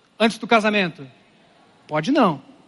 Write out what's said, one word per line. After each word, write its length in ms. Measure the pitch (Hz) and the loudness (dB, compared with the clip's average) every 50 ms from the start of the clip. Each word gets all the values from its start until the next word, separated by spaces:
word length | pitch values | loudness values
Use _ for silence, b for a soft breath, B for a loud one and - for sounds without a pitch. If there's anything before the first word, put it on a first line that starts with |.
| _ _ _ - | _ _ _ -2
Antes 200 | 214 233 - - | 0 0 0 -4
do 80 | 240 | -2
casamento? 600 | 185 233 220 202 214 208 208 185 165 - - 139 131 - _ _ _ _ _ _ _ _ _ _ _ _ _ _ | 0 2 2 2 2 0 0 -2 -4 -6 -12 -18 -20 -20 _ _ _ _ _ _ _ _ _ _ _ _ _ _
Pode 240 | - 147 156 156 208 | -6 -4 -4 -2 0
não, 300 | 285 320 233 180 151 131 - - - _ _ | 2 2 2 2 0 -2 -8 -18 -20 _ _